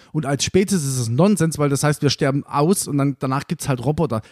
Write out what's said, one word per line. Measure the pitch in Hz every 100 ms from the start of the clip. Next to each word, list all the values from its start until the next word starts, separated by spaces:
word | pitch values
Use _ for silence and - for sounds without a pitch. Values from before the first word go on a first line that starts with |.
| -
Und | 151 147
als | 139
Spezies | - 190 196 190
ist | 139 131
es | 117
Nonsens, | 123 196 208 165 147
weil | 143
das | 139
heißt, | 147 147
wir | 139
sterben | - 135 143 -
aus | 135 156 202 -
und | 143
dann, | 139 131
danach | 135 135 -
gibt's | 165 -
halt | 123 123
Roboter. | 151 147 113 -